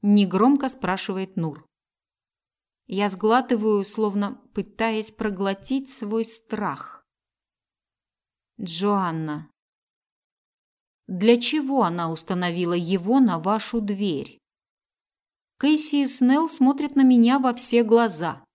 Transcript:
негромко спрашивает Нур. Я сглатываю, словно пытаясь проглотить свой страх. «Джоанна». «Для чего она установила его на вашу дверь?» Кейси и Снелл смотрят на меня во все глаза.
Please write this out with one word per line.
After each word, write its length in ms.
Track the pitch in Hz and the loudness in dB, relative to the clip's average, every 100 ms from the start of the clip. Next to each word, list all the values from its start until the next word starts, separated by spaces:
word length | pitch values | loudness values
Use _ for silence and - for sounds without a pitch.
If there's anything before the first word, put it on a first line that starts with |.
негромко 640 | 208 208 190 185 233 277 269 | 6 4 4 4 4 4 0
спрашивает 680 | - - 185 - 190 190 - | -4 -4 -4 -4 -6 -6 -6
Нур. 280 | 165 139 _ _ _ _ _ _ _ _ _ _ _ _ _ | -6 -8 _ _ _ _ _ _ _ _ _ _ _ _ _
Я 200 | 185 202 | -2 -2
сглатываю, 760 | 196 214 240 247 233 214 208 | 0 2 2 2 0 2 0
словно 580 | 190 - 214 202 202 - _ | -2 -2 -2 -2 -4 -8 _
пытаясь 580 | - 196 _ 226 220 214 | -10 -10 _ -4 -2 -6
проглотить 760 | _ 214 190 196 196 - 269 269 | _ -6 -4 -4 -4 -4 -6 -4
свой 360 | - 202 226 | -10 -6 -4
страх. 800 | 226 - _ 208 196 143 - - _ _ _ _ _ _ _ _ _ _ _ _ _ _ _ _ | -4 -6 _ -6 -6 -8 -14 -20 _ _ _ _ _ _ _ _ _ _ _ _ _ _ _ _
«Джоанна». 920 | 180 165 196 202 180 160 156 151 156 _ _ _ _ _ _ _ _ _ _ _ _ _ _ _ - | -8 -4 -2 0 -2 -4 -6 -8 -12 _ _ _ _ _ _ _ _ _ _ _ _ _ _ _ -12
«Для 340 | 185 208 240 | -2 4 4
чего 440 | 240 311 269 277 | 2 -4 -2 0
она 260 | 190 170 165 | 0 -2 -6
установила 640 | 160 - 180 180 170 175 | -6 -6 -4 -4 -2 -2
его 460 | 175 170 190 175 262 | -2 -2 -4 2 4
на 180 | 247 170 | 4 2
вашу 420 | 165 220 - 233 | -2 -2 -2 -6
дверь?» 580 | 208 196 202 147 - - _ _ _ _ _ _ _ _ _ _ _ _ | -4 -4 -2 -4 -8 -16 _ _ _ _ _ _ _ _ _ _ _ _
Кейси 420 | 285 302 302 285 | 0 2 2 0
и 40 | 277 | 0
Снелл 400 | - 247 277 320 | 2 4 2 0
смотрят 480 | - 262 277 294 285 | 2 2 2 -2 4
на 60 | |
меня 360 | 262 247 233 269 | 6 6 6 4
во 160 | 262 | 0
все 300 | 240 - 233 | -2 0 2
глаза. 600 | 226 226 233 165 165 - _ | 4 4 2 -2 -6 -8 _